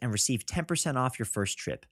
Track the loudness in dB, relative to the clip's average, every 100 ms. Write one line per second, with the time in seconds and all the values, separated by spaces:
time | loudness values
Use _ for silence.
0 | 0 2 2 2 0 -4 0 0 2 2
1 | 0 0 -2 0 0 -2 -4 -6 -10